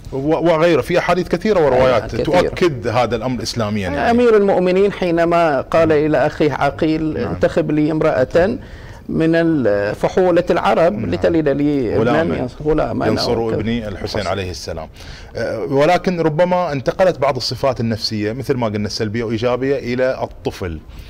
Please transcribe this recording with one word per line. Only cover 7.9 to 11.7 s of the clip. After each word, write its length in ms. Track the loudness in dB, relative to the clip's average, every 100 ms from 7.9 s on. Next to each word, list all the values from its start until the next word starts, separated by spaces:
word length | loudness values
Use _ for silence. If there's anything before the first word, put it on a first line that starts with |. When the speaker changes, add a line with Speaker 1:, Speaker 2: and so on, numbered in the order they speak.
Speaker 2:
امرأة 680 | 2 0 2 2 2 2 -2 -10 -18 -18 -16 -6
من 260 | 0 2
ال-، 600 | 2 2 2 2 2 0
فحولة 500 | -2 -2 2 4 2 2
العرب 420 | 0 2 4 2
Speaker 1:
نعم. 180 | 0 -4
Speaker 2:
لتلد 380 | -2 0 2 2
لي 480 | 0 0